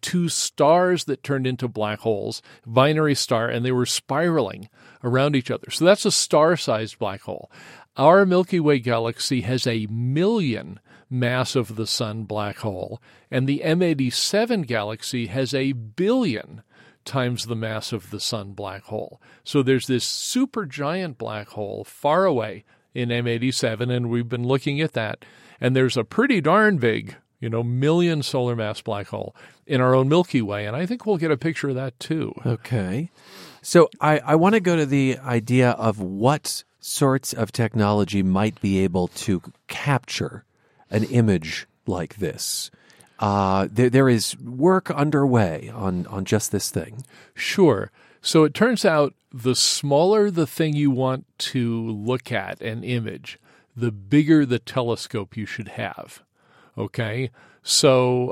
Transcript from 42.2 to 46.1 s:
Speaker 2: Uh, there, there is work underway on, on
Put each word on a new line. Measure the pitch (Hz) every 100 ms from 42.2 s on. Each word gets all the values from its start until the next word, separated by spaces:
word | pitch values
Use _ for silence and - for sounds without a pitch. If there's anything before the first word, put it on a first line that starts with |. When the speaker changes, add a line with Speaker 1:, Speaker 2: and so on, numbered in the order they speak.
| 87 - - - - _ _ _ _ _
Speaker 2:
Uh, | 104 101 98 98 98
there, | 107 127
there | 123 135
is | 117 - -
work | 117 127 160 185 -
underway | 143 147 147 139 120 98 78 64 113
on, | 98 90
on | 87